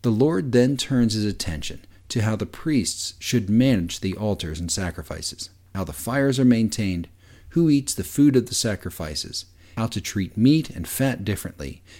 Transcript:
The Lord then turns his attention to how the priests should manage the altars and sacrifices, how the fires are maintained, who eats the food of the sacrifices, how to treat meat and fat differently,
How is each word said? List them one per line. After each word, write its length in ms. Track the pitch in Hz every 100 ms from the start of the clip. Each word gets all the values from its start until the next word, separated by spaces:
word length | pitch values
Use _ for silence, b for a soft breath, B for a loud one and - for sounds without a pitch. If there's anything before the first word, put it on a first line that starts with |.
The 80 | 123
Lord 420 | 110 143 180 147
then 260 | 120 127 139
turns 360 | - 131 117
his 120 | 107 104
attention 600 | 92 - 78 71 - - b b
to 160 | 123
how 120 | 110 107
the 120 | 98
priests 640 | - 160 147 95 - - -
should 320 | - 123 98
manage 480 | 110 131 113 85 -
the 180 | 98 92
altars 420 | 107 98 80 78
and 120 | 85
sacrifices, 800 | - 92 - - 80 - - - _ _ 98
how 80 |
the 100 | 92
fires 460 | - - 135 139 131
are 60 | 127
maintained, 640 | 117 110 - 101 87 82 b b b b
who 200 | - 165
eats 240 | 143 131
the 100 | -
food 320 | 92 - 143 127
of 120 | 113
the 80 | -
sacrifices, 920 | 117 101 92 - 78 78 - - - b b b
how 80 | 113
to 160 | 104
treat 340 | - 101 92 -
meat 360 | 120 156 147
and 160 | - -
fat 360 | - 135 -
differently, 600 | 101 98 - - 69 64 B